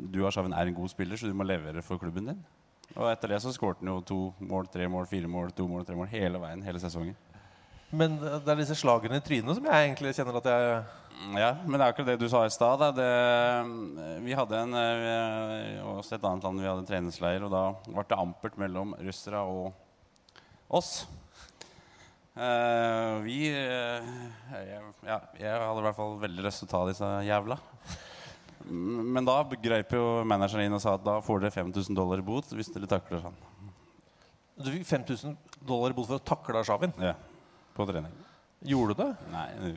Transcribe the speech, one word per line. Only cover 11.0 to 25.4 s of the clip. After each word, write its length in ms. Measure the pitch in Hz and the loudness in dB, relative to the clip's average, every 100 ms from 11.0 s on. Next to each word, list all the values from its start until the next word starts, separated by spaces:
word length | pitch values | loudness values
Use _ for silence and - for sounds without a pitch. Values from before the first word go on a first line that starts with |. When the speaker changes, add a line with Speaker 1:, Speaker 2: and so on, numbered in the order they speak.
| - 62 98 101 | -20 -12 -4 4
Speaker 1:
Ja, 140 | 113 147 180 | 4 4 0
men 100 | 139 | 4
det 80 | |
er 60 | 127 | 4
akkurat 160 | 117 131 | 4 2
det 100 | 120 | 2
du 60 | 117 | 4
sa 80 | 123 110 | 4 4
i 60 | |
stad, 280 | - 120 139 | 4 4 6
da. 80 | 147 131 | 4 4
Det, 1200 | 123 123 123 120 120 120 120 117 95 73 78 82 | 4 4 6 6 4 2 -2 -6 -8 -8 -8 -6
vi 80 | 120 | -2
hadde 280 | 135 113 113 | 0 0 0
en, 80 | 120 120 | 0 2
eh, 1040 | 117 117 117 113 113 110 110 110 107 104 | 2 2 0 0 0 -2 -4 -6 -6 -8
også 320 | 101 101 - 110 | -8 -8 -6 -2
et 80 | |
annet 220 | 101 92 95 | -2 0 -2
land, 160 | 95 | -2
vi 80 | 95 | -2
hadde 100 | 92 | -2
en 80 | 92 | -2
treningsleir, 560 | 95 87 - 87 92 | -2 -2 -2 0 0
og 80 | 101 | 0
da 80 | 95 95 98 | 0 0 -2
ble 200 | - 101 101 | -6 -6 -2
det 80 | 101 | 0
ampert 400 | 90 87 110 - | 0 -4 -10 -6
mellom 380 | 98 90 101 - | -4 -4 -6 -8
russere 460 | 92 - 104 101 | -10 -10 -6 -4
og 300 | 95 92 92 95 _ _ _ _ _ - - - _ | -4 -4 -8 -10 _ _ _ _ _ -20 -20 -20 _
oss. 300 | 175 - - - - - - - - - - - - - _ _ | 0 0 -6 -10 -16 -20 -20 -20 -20 -20 -20 -20 -20 -20 _ _
Eh, 840 | 120 123 120 120 117 117 113 113 110 107 | -4 0 4 4 4 4 2 0 -2 -2
vi, 100 | 131 151 | -2 0
eh, 560 | 143 131 127 120 120 120 123 120 110 120 120 | 0 -2 -2 -2 -4 -6 -10 -12 -14 -12 -10
jeg, 240 | 95 104 107 - | -10 -12 -14 -14
ja, 140 | 101 110 - | -4 -4 -4
jeg 160 | - | -8